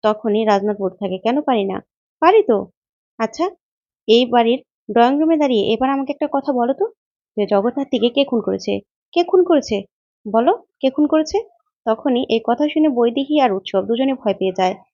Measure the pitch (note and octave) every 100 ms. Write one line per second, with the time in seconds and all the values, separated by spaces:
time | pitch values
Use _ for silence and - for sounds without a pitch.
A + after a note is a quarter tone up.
0 | G#3+ G#3+ A3+ G#3 G#3+ G3+ G#3 G#3 F#3+ -
1 | G3 F#3 A3+ C4 D4 A#3+ G3 F#3 - _
2 | _ _ D#4+ G#4+ G#4 G#3 - _ _ _
3 | _ _ A3+ - F4 - _ _ _ _
4 | - A3 B3 A#3+ A3+ B3+ _ _ - G#3+
5 | A#3+ C#4+ D#4+ E4 C#4+ A3+ - A3+ C4 C#4
6 | C4+ C#4+ D4+ C#4+ C#4 B3+ A#3+ C#4 A4 _
7 | _ _ _ - G3+ G3+ G#3+ B3 C#4 B3+
8 | A#3 A#3 C#4 B3+ - F#3+ - G3+ _ _
9 | _ E4+ F4 F#4+ F4 D#4 - G3+ G3+ _
10 | _ _ G#3+ G#3+ B3+ G#4+ _ _ C4 C4
11 | D4 D#4 D#4 G4 A4+ _ _ _ - A3
12 | G3 A#3 C4 A3+ A3+ A#3+ D4 D#4 D#4 A#3+
13 | A#3+ A#3+ C#4 D4+ B3+ G3 - G3 G3 A#3
14 | C4+ C4 G#3+ G3 F#3+ F#3 F#3 F#3+ _